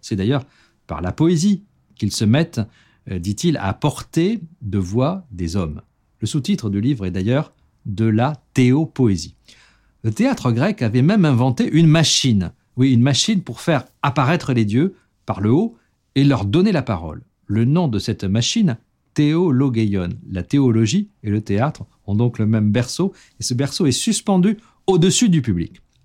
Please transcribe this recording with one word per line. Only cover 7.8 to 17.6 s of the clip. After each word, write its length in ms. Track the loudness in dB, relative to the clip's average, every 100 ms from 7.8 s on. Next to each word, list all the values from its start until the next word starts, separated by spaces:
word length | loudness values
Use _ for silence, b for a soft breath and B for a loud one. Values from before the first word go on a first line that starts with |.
| -10
de 200 | -2 0
la 280 | 2 0 -4 _
théopoésie. 840 | 0 2 2 -2 0 0 0 -6 -18 b b b b b b
Le 80 | -6
théâtre 400 | 0 0 0 0
grec 300 | 0 0 0
avait 200 | 0 2
même 240 | 2 4 4
inventé 420 | 2 2 0 0
une 160 | 4 6
machine. 640 | 6 2 0 2 0 0 -10 _ 0
Oui, 180 | 2
une 80 | 4
machine 400 | 4 2 0 -2
pour 180 | -4 -8
faire 260 | -2 -2 -4 -6
apparaître 500 | -4 0 0 0 0
les 120 | 0 2
dieux 300 | 0 -2 B B _ -8
par 160 | -2
le 100 | 2
haut 240 | 2 0 B B B _
et 100 | 2
leur 220 | 2 2 0
donner 260 | 2 2
la 120 | 0
parole. 400 | -2 -6 -6 -14 -18 _ -4
Le 180 | 0